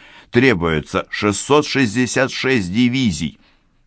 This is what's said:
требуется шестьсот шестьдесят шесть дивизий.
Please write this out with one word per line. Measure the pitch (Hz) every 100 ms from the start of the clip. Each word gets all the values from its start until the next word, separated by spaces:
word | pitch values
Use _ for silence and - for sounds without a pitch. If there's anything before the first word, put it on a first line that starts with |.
| - - -
требуется | 120 131 98 85 80 67 92 -
шестьсот | - 104 101 - 147 151
шестьдесят | 135 120 113 123 131 131
шесть | - 131 131 90
дивизий. | 104 123 131 120 78 80 - _ _ _ _